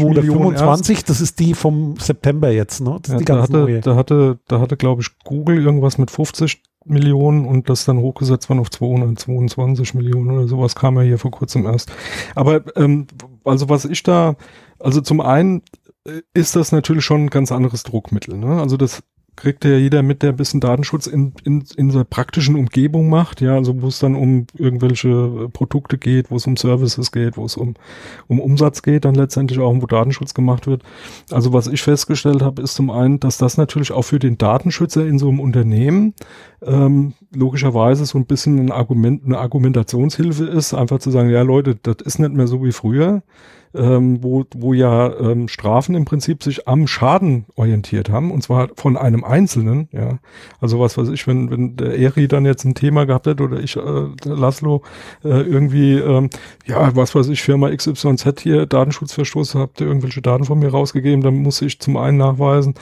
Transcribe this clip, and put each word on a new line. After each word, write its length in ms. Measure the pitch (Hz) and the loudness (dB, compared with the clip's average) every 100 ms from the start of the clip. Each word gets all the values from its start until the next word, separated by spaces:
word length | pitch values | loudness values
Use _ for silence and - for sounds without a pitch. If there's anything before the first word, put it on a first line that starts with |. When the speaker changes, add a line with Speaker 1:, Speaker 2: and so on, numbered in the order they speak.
Speaker 1:
Millionen 120 | 151 151 | 2 4
erst. 80 | 151 | 2
Speaker 2:
zweihundertfünfundzwanzig, 760 | 151 185 151 147 156 190 220 - | 2 2 2 2 2 0 0 0
das 160 | 123 | -2
ist 180 | 165 - | -2 0
die 140 | 165 | 0
vom 420 | 165 156 151 151 156 | 0 0 0 -4 -4
September 520 | - 151 139 147 147 | -4 -2 0 0 2
jetzt, 300 | 110 104 - | 2 -2 -4
ne? 160 | 127 170 | -6 -6
Das 80 | 151 | -4
ist 40 | |
Speaker 1:
Ja, 40 | 131 | -2
Speaker 2:
die 60 | 160 | 2
Speaker 1:
da 80 | 131 | 2
Speaker 2:
ganz 80 | 127 | 2
Speaker 1:
hatte, 80 | 151 | 2
Speaker 2:
neue. 220 | 139 117 | 2 0
Speaker 1:
da 140 | 120 123 | 2 2
hatte, 440 | 131 147 135 123 - | 2 2 2 0 -2
da 120 | 120 | -2
hatte, 160 | 123 143 | 0 0
glaub 220 | 131 123 | 0 0
ich, 100 | 117 _ | -4 _
Google 360 | - 143 151 170 | -10 -4 0 2
irgendwas 340 | 147 147 135 135 | 2 2 2 0
mit 100 | 127 | -2
fünfzig 540 | - 156 - 160 - _ _ | -2 -4 -2 -4 -4 _ _
Millionen 640 | 160 147 143 139 147 151 131 | -2 2 4 4 4 2 2
und 240 | 131 127 | 0 0
das 160 | 123 - | -2 0
dann 120 | 123 | 0
hochgesetzt 500 | 127 - 131 127 - | 0 -2 0 0 0
worden 100 | 131 | -2
auf 120 | 117 | -2
zweihundertzweiundzwanzig 1200 | - 123 123 120 110 - 127 123 - 127 131 120 | -4 -2 0 0 -4 -4 -2 -2 -2 -2 0 -2
Millionen 380 | 123 123 123 123 | -4 -2 -2 0
oder 160 | 131 120 | 0 0
sowas 260 | 127 123 | 0 -2
kam 220 | - 135 127 | 0 0 2
ja 60 | |
hier 160 | 127 120 | 2 2
vor 100 | 127 | -2
kurzem 340 | - 123 131 104 | -6 -4 -2 0
erst. 240 | 117 - - - - - | -2 -4 -16 -12 -12 -8
Aber, 300 | - 139 156 - - | -2 2 2 0 0
ähm, 300 | 143 147 139 - 127 123 135 | 2 2 -2 -16 -20 -8 -2
also 240 | 135 139 | 0 2
was 160 | 147 147 | 0 -2
ich 160 | 175 | -4
da, 340 | - 175 165 147 - - _ - | 0 2 2 -2 -10 -20 _ -8
also 220 | 135 143 | -2 0
zum 200 | 139 156 | 2 0
einen, 400 | 123 139 190 185 - _ _ _ - | 2 2 2 0 -6 _ _ _ -16
äh, 140 | 160 - | -16 -4
ist 220 | 180 160 175 | -2 0 0
das 160 | 160 | 0
natürlich 340 | 156 143 160 - | 0 0 0 0
schon 200 | 151 147 | 0 0
ein 40 | |
ganz 220 | 139 131 | 0 -2
anderes 320 | 127 131 117 | 0 -2 -4
Druckmittel, 520 | - 113 - 107 - 101 | -6 -8 -4 -6 -6 -6
ne? 240 | 117 170 | -2 -2
Also 160 | 143 131 | 0 0
das 260 | 131 - - _ _ - | -2 -4 -20 _ _ -6
kriegt 260 | 139 - 147 | -6 0 2
ja 120 | 135 | 4
jeder 240 | 139 147 | 4 2
mit, 220 | 135 139 | 2 0
der 80 | 147 | 0
ein 40 | 131 | 0
bisschen 260 | 143 139 | -2 0
Datenschutz 440 | 123 123 - 151 - | 0 0 -2 -4 -4
in, 260 | 147 139 - | -2 -2 -2
in, 200 | 143 147 139 - | -2 -2 -2 -2
in 140 | 139 | 0
der 160 | 135 123 | 2 0
praktischen 500 | - 123 - 139 147 | -4 -4 0 2 2
Umgebung 520 | 123 131 147 160 160 | 0 0 0 2 2
macht, 320 | 160 170 - | 2 0 0
ja, 140 | 131 | 0
also 300 | 135 127 127 | 2 0 -2
wo 40 | 131 | -4
es 120 | - | 0
dann 160 | 135 135 | 0 2
um 320 | 131 127 120 - | 2 2 -2 -4
irgendwelche, 540 | 131 123 127 123 127 | -2 0 0 0 0
äh, 400 | 123 120 117 120 | 0 0 -4 -8
Produkte 500 | - 135 147 - 131 | -6 -2 -4 -4 -4
geht, 320 | 123 127 127 | 0 0 0
wo 60 | 123 | -4
es 100 | 135 | -2
um 100 | 127 | -2
Services 540 | 123 127 127 117 127 | 0 0 0 -2 -4
geht, 260 | 120 117 113 | -2 -4 -4
wo 80 | 113 | -8
es 100 | - | -6
um, 200 | 120 113 - - - - - | -8 -8 -16 -20 -20 -12 -2
um 120 | 127 | 0
Umsatz 420 | 139 143 151 - | 2 2 2 0
geht, 240 | - 147 139 | 0 2 4
dann 80 | |
letztendlich 460 | 135 135 139 135 127 | 2 2 0 -2 0
auch, 120 | 127 123 | 2 0
wo 60 | 123 | 0
Datenschutz 480 | 113 120 135 135 | 0 0 -2 -6
gemacht 320 | - 127 123 - | 0 0 0 -2
wird. 160 | 127 - - - - - | -4 -6 -20 -20 -20 -6
Also 240 | 127 123 | 0 2
was 140 | 123 120 | 2 0
ich 160 | 143 | -2
festgestellt 580 | - 147 - 151 147 143 | 0 0 0 -2 0 2
habe, 220 | 135 135 | 0 -2
ist 100 | 135 | -6
zum 160 | - 135 | -2 -2
einen, 300 | 117 131 143 | 2 2 2
dass 180 | 131 - | 0 0
das 200 | 127 - | 0 0
natürlich 340 | 147 151 139 | 0 -2 -2
auch 100 | 127 | -2
für 160 | 117 147 | -2 0
den 220 | 131 117 | 0 0
Datenschützer 640 | 107 120 180 - 170 160 160 | 2 2 0 -2 -2 0 0
in 140 | 139 | 2
so 100 | 139 | 2
einem 100 | 135 | 0
Unternehmen, 760 | 135 120 113 110 135 185 214 - - - - - | 0 2 2 2 2 2 0 -2 -16 -20 -20 -10
ähm, 500 | - 135 139 139 143 - _ | 0 2 4 4 0 -4 _
logischerweise 760 | 127 131 135 135 117 113 139 143 | -2 -2 0 0 2 2 2 0
so 100 | 143 | -2
ein 80 | 123 | 0
bisschen 320 | 143 - 139 | 0 2 2
ein 140 | 127 | 2
Argument, 520 | 127 117 120 117 139 | 0 0 2 2 0
eine 140 | 135 127 | -2 -2
Argumentationshilfe 1080 | 123 139 131 123 113 123 143 - 170 151 160 | -2 0 2 2 0 0 0 0 -2 -2 -2
ist, 280 | 165 147 | -2 -2
einfach 240 | 139 120 135 | -2 -2 -2
zu 140 | 135 | 0
sagen, 180 | 127 120 | 2 2
ja 140 | 120 | 2
Leute, 320 | 127 135 139 113 | 4 2 0 -2
das 220 | - 110 | -4 -4
ist 140 | 147 - | -4 -2
nicht 160 | 151 | 0
mehr 140 | 139 123 | 0 0
so 160 | 127 | 0
wie 80 | 131 | -2
früher, 500 | 117 110 131 170 202 - _ - - _ - | -2 -2 0 0 -2 -6 _ -20 -20 _ -2
ähm, 480 | 123 127 127 123 | 2 4 2 0
wo, 220 | 127 131 135 123 | -2 -2 -4 -4
wo 180 | 123 | 0
ja, 400 | 127 127 117 123 - | 2 4 4 2 0
ähm, 280 | 117 120 120 | -2 0 -4
Strafen 440 | - 104 117 139 | -4 0 0 2
im 120 | 175 143 | -2 0
Prinzip 360 | 147 147 160 | -2 -2 -4
sich 260 | 143 135 - | -4 -6 0
am 200 | 135 147 | 0 0
Schaden 580 | - 123 180 190 123 104 - | 0 2 2 2 -2 -4 -2
orientiert 540 | 113 107 98 104 104 | 0 0 -2 -4 -2
haben, 220 | 104 170 | -2 -2
und 100 | 147 | -4
zwar 280 | - 127 127 - | 0 0 -2 -2
von 220 | 139 123 | 0 0
einem 260 | 131 113 113 | 2 0 0
Einzelnen, 640 | 143 196 123 110 131 156 | 2 2 0 0 -2 -4
ja. 280 | - 113 127 _ - - - | -6 -6 -6 _ -20 -20 -6
Also 180 | 117 117 | -2 0
was 180 | 120 - | 0 0
weiß 120 | 120 | -4
ich, 180 | 147 - | -4 -2
wenn, 240 | 127 123 | -2 -2
wenn 240 | 123 123 127 | -4 -4 -4
der 240 | 123 123 | -6 0
Eri 300 | 131 143 139 | 0 2 0
dann 160 | 143 139 | 2 0
jetzt 180 | 131 | 0
ein 120 | 135 127 | -2 -2
Thema 300 | 143 147 139 | 0 0 0
gehabt 220 | 127 151 | 0 -2
hätte 160 | 143 | -2
oder 160 | 135 131 | -4 -4
ich, 160 | 139 - | -6 -8
äh, 320 | - 143 143 139 | -6 -4 -6 -8
der 120 | 143 147 | -8 -2
Laszlo, 480 | 131 135 151 143 - - - - | 0 0 -2 -2 -4 -20 -20 -8
äh, 180 | 151 131 | 0 0
irgendwie, 540 | 175 139 143 143 139 139 | 2 2 2 2 4 4
ähm, 340 | 143 131 135 - - - - | 2 2 0 -4 -20 -18 -4
ja, 300 | - 139 127 | 0 2 2
was 180 | 127 | 2
weiß 140 | 151 131 | 2 0
ich, 160 | 143 | 0
Firma 260 | - 139 139 | 0 2 2
X 180 | 147 - | -2 -4
Y 300 | 143 147 131 | -2 0 0
Z 220 | 139 143 | 0 -2
hier, 260 | 165 151 147 | 0 0 2
Datenschutzverstoß, 920 | 131 135 143 147 - 143 - 147 139 | 0 0 -2 -8 -6 -4 -4 -4 -2
habt 260 | 135 - | -4 -4
ihr 60 | 147 | -2
irgendwelche 340 | 139 127 135 | -2 -4 -4
Daten 240 | 127 123 139 | 0 0 0
von 120 | 151 | 0
mir 100 | 147 | 2
rausgegeben, 520 | 139 139 139 135 139 | 0 0 0 2 2
dann 140 | 135 135 | 2 2
muss 260 | 143 139 | 0 -2
ich 180 | 143 - | -4 -4
zum 160 | - 131 | -4 0
einen 200 | 131 143 | 2 2
nachweisen, 560 | 135 131 143 143 139 135 | 2 2 2 2 2 -2